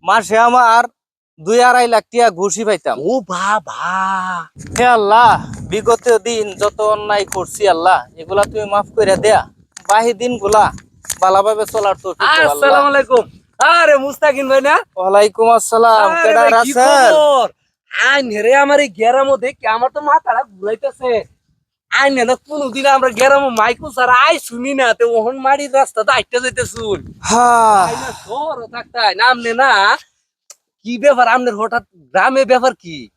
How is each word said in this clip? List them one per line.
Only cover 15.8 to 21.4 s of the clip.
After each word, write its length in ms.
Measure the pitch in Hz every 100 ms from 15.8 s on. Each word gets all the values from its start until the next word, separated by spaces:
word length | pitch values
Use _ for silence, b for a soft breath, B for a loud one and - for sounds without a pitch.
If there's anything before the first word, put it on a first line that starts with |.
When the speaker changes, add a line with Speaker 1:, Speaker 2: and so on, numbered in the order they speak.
| 233 220 208
Speaker 2:
আরে 180 | 339 330
Speaker 1:
কেডা 220 | 220 240
Speaker 2:
ভাই, 140 | 226
কি 80 | 240
Speaker 1:
রাসেল? 420 | 254 262 277 247
Speaker 2:
খবর? 380 | 311 302 277 214 _ _ _ _ 175 233
আইন 180 | 277 262
হেরে 240 | 208 214
আমার 260 | 269 277 285
এই 80 | 285
গেরামো 480 | 180 220 254 269 269
দেখে 320 | 247 277 233
আমার 220 | 220 247
তো 60 | 294
মাথাটা 420 | 294 311 - 339
ঘুরাইতেছে। 920 | 277 190 196 220 277 254 254 226 - _